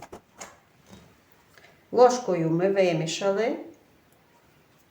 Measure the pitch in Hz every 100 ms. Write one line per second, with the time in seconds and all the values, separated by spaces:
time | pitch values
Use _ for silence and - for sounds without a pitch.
0 | - - _ - - - _ _ _ -
1 | - _ _ _ _ - - _ _ 220
2 | 247 247 - 170 160 165 190 190 180 160
3 | 165 - 196 202 240 330 - - _ _
4 | _ _ _ _ _ _ _ _ _